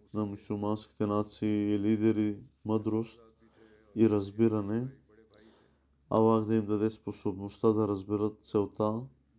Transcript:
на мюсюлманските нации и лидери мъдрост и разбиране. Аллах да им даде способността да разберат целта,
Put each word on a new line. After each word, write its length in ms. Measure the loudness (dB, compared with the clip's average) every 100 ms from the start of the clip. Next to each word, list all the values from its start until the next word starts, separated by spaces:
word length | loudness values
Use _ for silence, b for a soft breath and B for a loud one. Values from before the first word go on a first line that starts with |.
| _
на 120 | -6 -6
мюсюлманските 840 | -6 -8 -4 -2 -4 -6 -4 0
нации 680 | 0 -2 -4 -2 0 0 0
и 40 |
лидери 600 | 2 2 2 2 0 -4 -12 _ -2
мъдрост 540 | -2 0 -2 -4 -12 -20 _ _ b b b _ 2
и 140 | 4
разбиране. 800 | 4 -2 2 2 2 -2 -4 -6 -10 _ -20 _ b -20 b b b b _ 0
Аллах 360 | 4 6 4 2
да 100 | 0
им 100 | 0
даде 240 | 0 -2
способността 840 | -4 -10 -8 -6 -6 -10 0 2
да 140 | 2 0
разберат 560 | -2 -4 -2 -2 -6
целта, 580 | -4 -2 -2 -2 -2 -2 -8 _ _